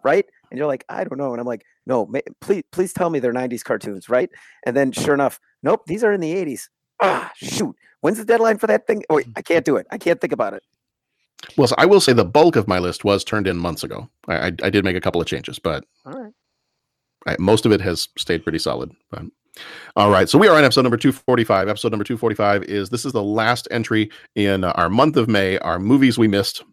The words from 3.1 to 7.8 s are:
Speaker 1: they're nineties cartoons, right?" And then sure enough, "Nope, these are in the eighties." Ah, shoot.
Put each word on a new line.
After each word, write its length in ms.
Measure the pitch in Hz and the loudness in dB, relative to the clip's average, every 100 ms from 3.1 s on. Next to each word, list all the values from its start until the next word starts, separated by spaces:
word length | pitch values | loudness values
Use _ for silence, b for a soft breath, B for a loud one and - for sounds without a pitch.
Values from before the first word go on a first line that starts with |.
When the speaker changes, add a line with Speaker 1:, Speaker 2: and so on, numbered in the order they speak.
| 151 | 0
Speaker 1:
they're 120 | 120 | -2
nineties 320 | 123 127 120 | -2 -6 -8
cartoons, 460 | - 110 107 95 - | -6 -6 -6 -12 -2
right?" 200 | 123 - b b b - | 0 0 b b b -4
And 100 | 139 | 0
then 160 | 135 | 0
sure 220 | - 139 | -2 -2
enough, 260 | 143 135 - _ _ | 0 0 -4 _ _
"Nope, 200 | - 220 - | -2 -2 -2
these 160 | 208 | -2
are 80 | 220 | 0
in 80 | 196 | 0
the 140 | 156 | -4
eighties." 360 | 185 156 110 - _ _ - | -4 -6 -8 -14 _ _ -2
Ah, 320 | 196 - - - | -2 -2 -8 -16
shoot. 400 | - - 127 - | -10 -6 -6 -8